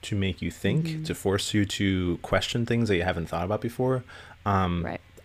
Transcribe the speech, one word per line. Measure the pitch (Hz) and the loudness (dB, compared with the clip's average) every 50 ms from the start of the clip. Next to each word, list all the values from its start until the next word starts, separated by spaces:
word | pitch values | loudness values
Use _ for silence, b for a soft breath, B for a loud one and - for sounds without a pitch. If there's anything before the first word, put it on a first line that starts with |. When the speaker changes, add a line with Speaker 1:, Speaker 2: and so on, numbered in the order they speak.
Speaker 1:
to | - - 107 | -6 -2 0
make | 101 98 95 90 - | 0 2 0 0 -2
you | - 85 | -4 -6
think, | - - - 98 87 80 80 | -4 -2 0 2 2 2 0
Speaker 2:
Mm-hmm. | 82 80 78 78 | 0 -2 -4 -4
Speaker 1:
to | - 87 | -4 -4
force | - - 196 190 - - - - | -2 0 0 0 0 0 2 2
you | 107 101 | 2 2
to | 95 - - 101 98 95 92 90 87 85 - | 2 0 0 2 2 2 2 2 0 -2 -2
question | - - 101 95 - - - 123 117 | -2 0 0 0 0 0 -2 0 0
things | - 120 117 117 | 2 2 2 2
that | 104 101 | 4 2
you | 85 85 | 2 2
haven't | 92 90 85 82 | 2 0 -2 -2
thought | - - 82 87 | -4 -2 -2 -2
about | 92 107 107 | 0 -2 -2
before. | - 117 - - 127 127 131 127 123 B B B B B B B - | -4 -4 -2 0 0 0 0 -2 -4 B B B B B B B 0
Um, | 107 98 95 95 87 87 87 82 | 2 2 4 4 2 0 0 -2
Speaker 2:
Right. | - 87 90 - - - - | -4 -6 -10 -12 -16 -4 2